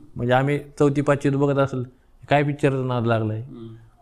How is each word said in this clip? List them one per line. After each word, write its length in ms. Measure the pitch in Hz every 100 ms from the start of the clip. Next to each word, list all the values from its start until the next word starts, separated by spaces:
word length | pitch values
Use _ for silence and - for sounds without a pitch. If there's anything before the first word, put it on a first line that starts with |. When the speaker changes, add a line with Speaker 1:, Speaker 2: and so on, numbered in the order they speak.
| - -
Speaker 1:
म्हणजे 180 | 120
आम्ही 260 | 127 139 143 - -
चौथी 220 | 147 143
पाचवीत 360 | 139 139 143 139
बघत 220 | 143 139
असेल, 240 | 135 131 123 - _ _ -
"काय 140 | 143
पिक्चरचा 400 | 147 143 143 135
नाद 240 | 127 123 113
लागलाय?" 340 | 113 110 110
Speaker 2:
हम्म. 240 | 131 117 113 113 - _